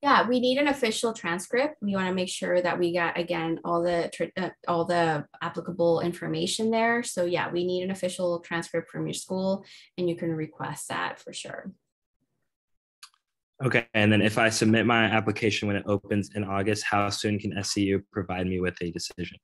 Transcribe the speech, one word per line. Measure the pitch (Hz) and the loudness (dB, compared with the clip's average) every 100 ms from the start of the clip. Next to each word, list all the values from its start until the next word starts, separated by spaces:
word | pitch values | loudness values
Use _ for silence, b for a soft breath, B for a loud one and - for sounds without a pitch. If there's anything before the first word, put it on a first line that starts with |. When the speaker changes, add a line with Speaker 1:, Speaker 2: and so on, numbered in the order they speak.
Speaker 1:
Yeah, | 285 240 214 | 6 4 6
we | 254 | 4
need | 247 254 | 4 4
an | 294 | 2
official | 277 226 214 226 | 2 0 0 -2
transcript. | 220 175 175 - 240 294 - | -2 -4 -4 -2 0 0 -2
We | 208 196 | -4 -2
wanna | 185 | 0
make | 185 185 | 0 -2
sure | - 180 180 | -4 0 2
that | 175 175 | 2 2
we | 175 | 0
got, | 175 170 - | 2 0 0
again, | 170 170 165 165 - | -2 -2 -2 -4 -2
all | 170 | 0
the | 175 175 165 | 2 0 -2
tr-, | - 170 - | -4 -6 -4
uh, | 185 - - | -6 -6 -2
all | 170 170 | 0 2
the | 175 165 151 147 - | 2 2 0 -4 -10
applicable | 170 175 165 175 170 165 | -8 -6 -8 0 2 4
information | 175 170 160 160 180 - 220 | 0 -4 -4 -2 -2 -2 0
there. | 226 226 233 | 2 2 0
So | 240 - 175 | -2 -2 0
yeah, | 170 - | 0 -2
we | 175 180 | -2 -2
need | 180 | -2
an | 185 | -2
official | 190 185 185 180 170 | -4 -4 -2 -2 -2
transcript | 170 170 165 165 165 | -4 -6 -4 -6 -6
from | - 160 | -6 -6
your | 151 | -6
school, | - 190 190 190 B B B - | -6 -4 -2 -2 B B B -4
and | 180 | -2
you | 170 | -2
can | 170 | -2
request | 160 156 - 151 147 - | -4 -6 -8 -8 -8 -8
that | 170 180 - | -6 -6 -8
for | - | -14
sure. | - - - - 185 _ _ _ _ _ _ _ _ _ _ _ _ - _ _ _ _ _ | -12 -12 -12 -12 -16 _ _ _ _ _ _ _ _ _ _ _ _ -20 _ _ _ _ _
Speaker 2:
Okay, | 131 120 117 | 0 0 0
and | 110 107 | 4 6
then | 107 | 6
if | 101 104 | 4 4
I | 113 | 2
submit | 113 110 113 107 | 4 4 4 4
my | 117 | 4
application | 110 110 107 98 113 101 104 | 4 2 0 0 0 0 0
when | 101 | -2
it | - | 0
opens | 101 - 107 98 | -2 0 -2 -2
in | 107 98 | -4 -4
August, | 98 98 104 - | -2 0 -2 0
how | 104 101 | 0 0
soon | 101 107 104 | 0 -2 -2
can | 104 87 | -2 -4
S | 98 | -4
C | - 98 | 0 2
U | 98 95 | 2 -2
provide | - 90 92 92 | -6 -4 -4 -2
me | 92 | -2
with | 90 87 | -2 -4
a | 87 | -6
decision? | 85 - - 87 - | -6 -10 -10 -12 -12